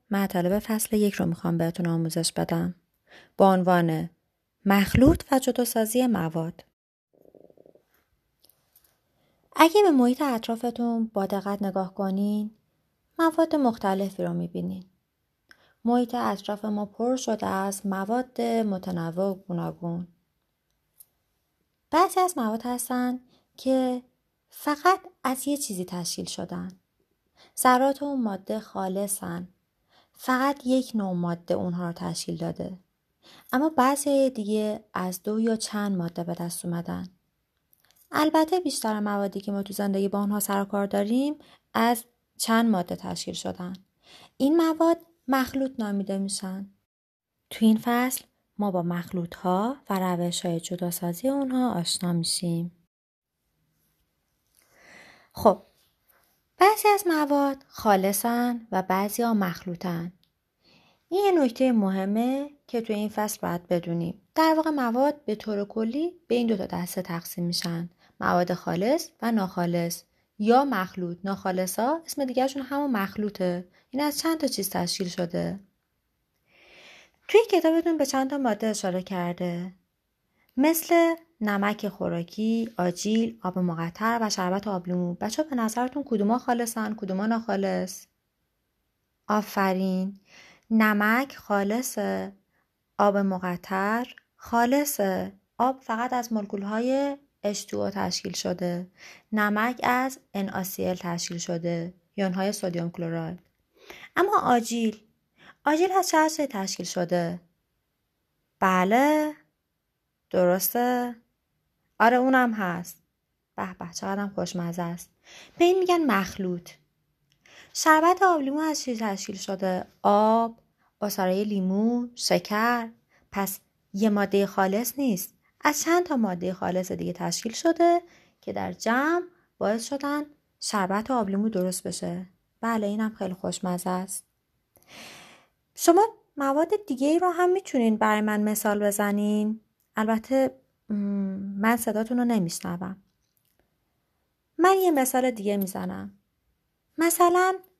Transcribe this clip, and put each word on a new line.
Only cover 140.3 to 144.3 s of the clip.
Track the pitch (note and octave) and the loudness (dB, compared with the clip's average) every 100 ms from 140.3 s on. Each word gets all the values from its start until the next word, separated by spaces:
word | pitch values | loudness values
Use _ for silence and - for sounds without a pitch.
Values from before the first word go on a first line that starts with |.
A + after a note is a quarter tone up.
| C4+ C4 - _ _ - | 0 0 -2 _ _ -8
م، | G#3 G3+ G3+ F#3+ F#3+ G3 G3 | -4 -2 -2 -4 -6 -8 -2
من | A3+ A#3+ | 0 2
صداتون | A3+ G#3+ A3+ B3 | 0 -2 -2 0
رو | |
نمیشنوم. | A#3+ A3 E3+ - F3+ F3 F3+ F#3+ _ _ _ _ _ _ _ _ _ _ _ _ _ | 2 2 0 -4 -8 -6 -8 -12 _ _ _ _ _ _ _ _ _ _ _ _ _